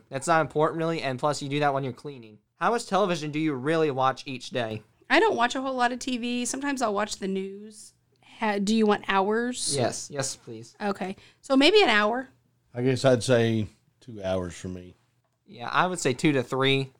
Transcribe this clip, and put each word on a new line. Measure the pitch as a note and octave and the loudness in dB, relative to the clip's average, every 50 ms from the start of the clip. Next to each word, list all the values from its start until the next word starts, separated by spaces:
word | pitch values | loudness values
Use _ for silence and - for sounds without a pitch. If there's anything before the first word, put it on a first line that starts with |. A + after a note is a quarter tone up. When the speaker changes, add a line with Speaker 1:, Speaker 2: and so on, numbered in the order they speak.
| - _ | -10 _
Speaker 1:
That's | C3+ C3+ B2+ F3 | -10 -6 0 2
not | E3 D#3+ | 2 2
important, | D#3 C3 - D3+ D#3 D#3 C3 E3 | 2 0 0 0 0 0 0 -2
really, | D#3+ E3 E3 D#3 | -4 -2 -4 -4
and | A2 C3 B2+ B2 | -4 -4 -4 -2
plus | - D3 C#3+ - | -2 -2 -2 -2
you | D3 C#3 | -4 -4
do | C#3 D3 | -2 0
that | D3 C#3+ C3+ | 0 2 0
when | C3+ | 0
you're | C#3 C3 | -4 -4
cleaning. | A#2+ - - D3 C#3+ B2+ A2+ G#2+ G#2+ - _ _ _ | -8 -10 -14 -16 -16 -16 -18 -20 -20 -20 _ _ _
How | _ E3+ F#3+ | _ -2 0
much | A#3 A#3 A#3 | 0 0 -2
television | - G3+ F#3 G#3 F#3 F3 D#3 D3+ D3+ | -2 0 2 2 2 0 -2 -4 -4
do | C#3+ D#3 | -2 -2
you | D#3+ D#3 C#3+ | 0 0 -2
really | B2+ B2 D3 E3 D#3+ D#3+ D3+ | -2 0 0 2 2 2 2
watch | C3 C3 C3 C3 B2+ - - | 2 2 2 2 0 -2 -8
each | D3 C3 B2 - - | -10 -10 -10 -10 -6
day? | - B2+ A#2 A2 A2 A2+ - _ _ _ _ - | -4 -4 -4 -4 -6 -8 -10 _ _ _ _ 2
Speaker 2:
I | B3+ E4 | 4 4
don't | G#4+ G#4+ - | 4 4 2
watch | A#3 A#3 A#3+ - | 2 0 0 0
a | C#4 | -4
whole | C4 C4+ C4 | -6 -4 -2
lot | B3+ B3 A#3+ | 0 0 0
of | B3+ A#3+ | -2 -4
T | - C4 B3+ A#3 | -6 -6 -6 -4
V. | A#3 A#3+ A#3+ B3 B3 | -4 -4 -4 -2 -4
Sometimes | A#3 - C4+ C#4 C#4+ C#4 B3+ | -4 -6 -6 -4 -4 -4 -2
I'll | B3 G#3+ G3+ | -2 -2 0
watch | G3+ G#3 G#3+ - | -2 -2 -4 -6
the | - G#3 | -6 -4
news. | G3 F#3+ F#3+ F#3+ G3 G3 G3+ G#3 A3 G#3+ - - - _ _ _ _ _ _ _ _ - - | -4 -4 -4 -4 -6 -10 -14 -16 -18 -18 -20 -20 -20 _ _ _ _ _ _ _ _ -8 -4
Ha-, | A3+ G#3+ G3+ G3+ | -2 -2 0 0
do | G3 G3 A3 | 2 2 4
you | A3+ A3 | 4 6
want | G#3 G#3 G#3 - - | 4 4 2 0 0
hours? | G3 G3 F#3+ G3+ G#3+ A3+ A#3+ B3 B3 - - - C#3+ | 2 2 2 2 0 0 -2 -2 -4 -4 -4 -2 0
Speaker 1:
Yes. | C3+ A#2 G#2 G#2 - - - | 0 0 0 -2 -6 -10 -8
Yes, | D3 C#3 C3 - - | -6 -6 -6 -6 -8
please. | - _ - A2+ A2 A#2 - - _ | -10 _ -14 -14 -14 -16 -18 -12 _
Speaker 2:
Okay. | G#3 G#3 G3+ - G3 F#3 G3 - - - _ _ | -4 -4 -4 -4 -6 -10 -10 -12 -18 -20 _ _
So | - - C4+ | -4 2 4
maybe | C4+ C#4 D#4+ G#4 G#4+ | 6 6 6 6 6
an | G4 C#4+ | 6 6
hour. | A3 G#3 G#3+ G#3+ A#3 B3+ C4 - _ _ _ _ _ _ _ _ - | 4 4 2 2 0 -4 -6 -10 _ _ _ _ _ _ _ _ -6
Speaker 3:
I | A#2+ | -2
guess | B2 C3 C3 A#2+ - | 0 0 0 4 4
I'd | C3+ B2+ A#2+ | 4 4 4
say | - C3 B2+ A#2 A#2 A#2 A2+ A2 G#2+ - - _ _ _ _ _ | 4 4 4 4 4 4 2 0 -2 -4 -6 _ _ _ _ _
two | _ B2+ A2+ G2+ | _ -18 -14 -8
hours | F#2+ F#2+ F#2+ F#2+ F2+ F2 E2 | -4 -2 -2 -2 -2 -4 -8
for | - - F#2 | -10 -10 -10
me. | F2+ F2+ F2+ F2+ F2 _ _ _ _ _ _ _ _ _ _ | -10 -10 -14 -18 -20 _ _ _ _ _ _ _ _ _ _
Speaker 1:
Yeah, | _ - B2 A#2+ A#2+ | _ -16 -12 -10 -2
I | - C#3 E3 F#3 | 0 0 0 0
would | F3+ E3+ | -2 -2
say | - C#3+ | 0 0
two | B2+ - - D#3+ | 0 2 2 2
to | C#3+ C3 A#2+ | 2 2 0
three. | - C3+ C3 C3+ C3+ C#3 C3+ C3+ C3 _ | -2 -2 0 2 2 2 2 0 -4 _